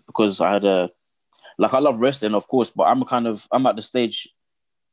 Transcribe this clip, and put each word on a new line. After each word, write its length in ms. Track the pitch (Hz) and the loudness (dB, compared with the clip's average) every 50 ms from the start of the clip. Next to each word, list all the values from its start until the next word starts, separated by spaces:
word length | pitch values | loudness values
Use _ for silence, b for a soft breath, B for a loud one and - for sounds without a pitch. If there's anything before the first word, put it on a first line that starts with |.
| _ | _
because 340 | - - - 110 104 95 - | -6 -2 0 0 0 2 0
I 120 | 87 90 | 0 0
had 120 | 101 101 101 | 2 2 2
a, 260 | 101 95 90 90 87 - _ _ _ _ _ _ _ b b b b b - | 2 2 2 0 -2 -6 _ _ _ _ _ _ _ b b b b b -2
like, 160 | 101 110 - | 0 0 2
I 60 | 131 | 2
love 200 | 147 147 123 110 | 2 2 2 2
wrestling, 340 | 123 135 135 - 110 107 107 | 0 0 0 -2 -2 -2 -2
of 140 | 101 - - | -2 -2 0
course, 220 | - 131 113 - | 0 0 0 0
but 140 | - - 82 | 0 2 2
I'm 180 | 90 120 131 | 2 2 2
a 20 | 127 | 0
kind 220 | - 131 123 117 | -2 -2 -2 -2
of, 200 | 117 107 104 - - | -4 -6 -8 -6 -4
I'm 140 | - 127 131 | -2 0 0
at 100 | 120 104 | 0 -2
the 60 | 110 | -2
stage 460 | 110 - - 127 120 113 - - - - _ _ _ _ _ _ _ _ _ _ _ _ | -6 -6 -4 -2 -2 -2 -4 -8 -12 -12 _ _ _ _ _ _ _ _ _ _ _ _